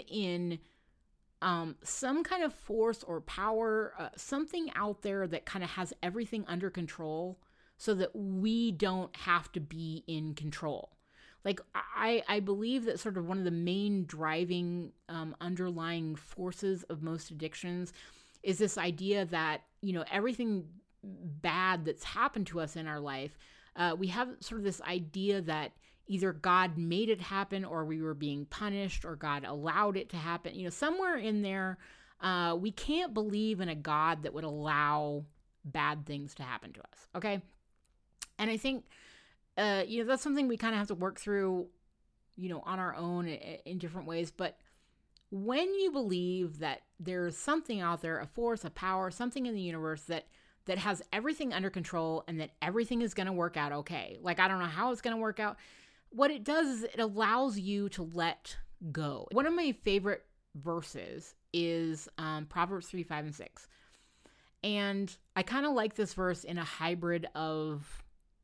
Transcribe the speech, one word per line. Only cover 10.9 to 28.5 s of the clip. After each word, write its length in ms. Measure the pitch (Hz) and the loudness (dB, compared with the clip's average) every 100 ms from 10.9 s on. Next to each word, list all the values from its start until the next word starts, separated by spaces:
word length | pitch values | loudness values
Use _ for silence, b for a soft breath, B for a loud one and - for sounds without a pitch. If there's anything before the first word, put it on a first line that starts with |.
| _ b b b b | _ b b b b
Like, 160 | 202 190 - | -4 -4 -4
I, 480 | - - - 220 233 - | -6 -4 0 4 4 4
I 140 | 208 | 2
believe 440 | 196 202 220 262 226 | 2 0 2 0 0
that 120 | 175 | -2
sort 180 | 220 185 | -2 -2
of 100 | 170 | -2
one 120 | 190 | 0
of 60 | |
the 60 | 180 | 2
main 560 | 170 175 185 202 202 175 | 2 2 2 2 2 0
driving, 840 | 156 156 160 180 180 175 175 170 - - | -2 0 2 2 0 0 -2 -4 -10 -10
um, 280 | 165 160 - | -6 -6 -6
underlying 760 | 170 180 180 170 165 170 160 156 | -4 -2 -2 -2 -2 -2 -2 -4
forces 680 | - - 180 180 196 190 | -8 -6 -6 -2 0 0
of 180 | - 160 | -2 -6
most 280 | 160 160 - | -4 -4 -6
addictions 600 | 156 156 - 180 175 175 B B B B B | -8 -8 -6 -4 -4 -4 B B B B B
is 160 | - 185 | -2 2
this 200 | 208 202 | 2 2
idea 480 | 170 160 190 202 180 | -2 0 2 2 2
that, 360 | 165 160 156 - _ | 2 2 0 -6 _
you 120 | 202 | -2
know, 120 | 180 156 | -2 0
everything 560 | 190 226 247 233 202 156 175 - _ | 0 0 0 0 0 -2 -12 -20 _
bad 800 | 202 190 175 147 175 165 185 180 | -14 -10 -8 -4 0 2 4 2
that's 180 | 156 151 | 0 -2
happened 440 | - 202 262 220 185 | -4 0 2 2 -2
to 120 | 165 | -2
us 140 | 156 | -4
in 120 | 165 160 | -4 -6
our 120 | 151 | -4
life, 400 | 143 135 139 - B B B - | -4 -4 -6 -10 B B B 0
uh, 180 | 175 165 | 2 2
we 120 | 190 | 2
have 200 | 185 247 254 | 2 0 -2
sort 200 | - 226 | -8 -2
of 40 | |
this 160 | 202 185 | 0 -2
idea 580 | - 180 160 190 196 196 | -2 -2 -2 0 2 2
that 300 | 165 156 139 - b b - | 2 0 -2 -8 b b -4
either 240 | 190 190 | 2 2
God 460 | 160 185 180 185 160 | 2 6 6 6 2
made 320 | 165 175 220 | 2 2 4
it 100 | 202 | 2
happen 440 | 180 196 196 196 | 0 -2 0 -2
or 200 | 190 160 | -2 -2
we 160 | 156 160 | -2 -2
were 140 | 160 | -2
being 320 | 147 147 143 | -2 -2 -2
punished 580 | 147 | -6